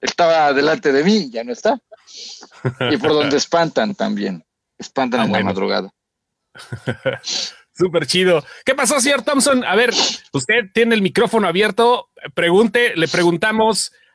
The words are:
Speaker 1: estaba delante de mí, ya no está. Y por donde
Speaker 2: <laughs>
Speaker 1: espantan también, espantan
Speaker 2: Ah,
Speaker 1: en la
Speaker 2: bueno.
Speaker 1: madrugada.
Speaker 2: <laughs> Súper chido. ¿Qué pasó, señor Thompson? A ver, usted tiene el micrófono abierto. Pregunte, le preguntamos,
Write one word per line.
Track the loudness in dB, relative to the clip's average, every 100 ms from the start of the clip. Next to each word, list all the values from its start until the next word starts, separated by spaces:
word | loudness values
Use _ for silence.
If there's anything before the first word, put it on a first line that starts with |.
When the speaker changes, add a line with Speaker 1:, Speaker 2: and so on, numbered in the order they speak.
Speaker 1:
estaba | -6 0 2 4 2
delante | 2 2 0 2
de | 2
mí, | 4 2 0
ya | -8
no | -8
está. | -4 -2 -2 _ -20 _ -20 -18 -20 -20 -8 -8 -4 -2
Y | 0
por | 0
donde | 0 2 0
Speaker 2:
<laughs> |
Speaker 1:
espantan | 0 0 0 0 -2
también, | -2 -4 -4 -6 -8 _ _ _ _
espantan | -10 -4 -2 0
Speaker 2:
Ah, |
Speaker 1:
en | 0
la | 0
Speaker 2:
bueno. | -2
Speaker 1:
madrugada. | -2 -2 -2 -6 _ _ _ _ _ _
Speaker 2:
<laughs> | -20 -16 -12 -8 -6 -6 -6 -8 -8 -10 -14 _ -4
Súper | -2 -2 -2
chido. | 0 2 2 -2 -10
¿Qué | -4
pasó, | -2 0 0
señor | 0 0
Thompson? | 0 0 2 0
A | 0 0
ver, | 2 0 -2 -4 -8
usted | -8 0 -2 0
tiene | 0 2
el | 2
micrófono | 0 0 0 2 0
abierto. | 0 0 2 2 2 -4 _ -12
Pregunte, | -2 2 4 4 2 0 0
le | -2
preguntamos, | 2 2 2 -2 2 0 0 -4 _ _